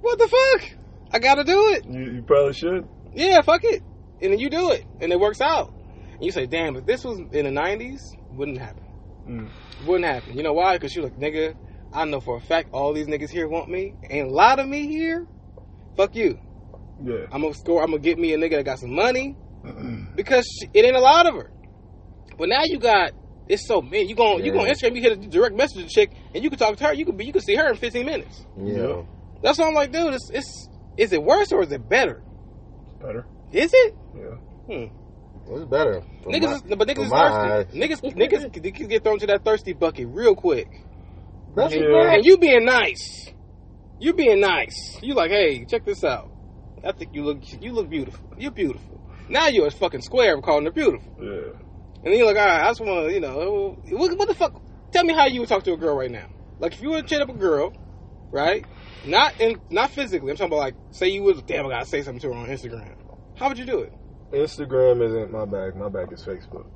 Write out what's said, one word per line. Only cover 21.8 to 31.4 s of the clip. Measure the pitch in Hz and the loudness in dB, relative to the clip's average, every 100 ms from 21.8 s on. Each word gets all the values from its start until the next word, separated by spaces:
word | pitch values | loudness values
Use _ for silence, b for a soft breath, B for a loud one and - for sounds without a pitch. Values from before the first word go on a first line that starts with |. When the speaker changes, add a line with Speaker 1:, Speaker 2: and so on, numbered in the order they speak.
| - - - - - - | -20 -20 -20 -20 -20 -6
Speaker 1:
But | 170 | 0
now | 240 | 2
you | 320 294 | 0 0
got, | 233 208 170 - - - - | 2 4 2 -4 -20 -20 -4
it's | 202 - | -4 0
so | 208 | -2
many. | 131 196 196 | 0 -4 -4
You | 220 | 2
gon-, | 226 190 | 2 2
you | - | 0
Speaker 3:
Yeah. | - | 0
Speaker 1:
gon' | 208 | 0
Instagram, | 285 247 247 | 0 -2 2
you | |
hit | 233 | 0
a | 208 | 0
direct | 202 170 226 202 | -2 2 2 2
message | 294 196 | -2 -2
to | 330 | -2
chick, | - 208 - b | 2 2 0 b
and | - | -6
you | 277 | -6
can | 277 | 0
talk | 220 208 | -2 0
to | 294 | -2
her. | |
You | 294 320 | 0 -4
can | 190 | -6
be, | 226 | -2
you | |
can | 370 | -4
see | - 208 | 0 2
her | 311 | 2
in | 214 | 0
fifteen | 240 233 254 | -4 -4 -4
minutes. | 285 - - - - | -6 -8 -18 -20 -12
Speaker 3:
Yeah. | 98 101 131 | -8 -4 -4
Speaker 2:
Yeah. | 113 85 - - - | -6 -10 -18 -20 -4
Speaker 1:
That's | - 294 | 0 2
why | 320 | 2
I'm | |
like, | 311 285 | 2 0
"Dude, | 285 339 | -2 -4
it's, | 262 - | -4 -8
it's, | 240 277 - - - - - | -10 -10 -16 -20 -20 -18 -2
is | 214 | 0
it | 175 | 0
worse | 151 339 | 4 2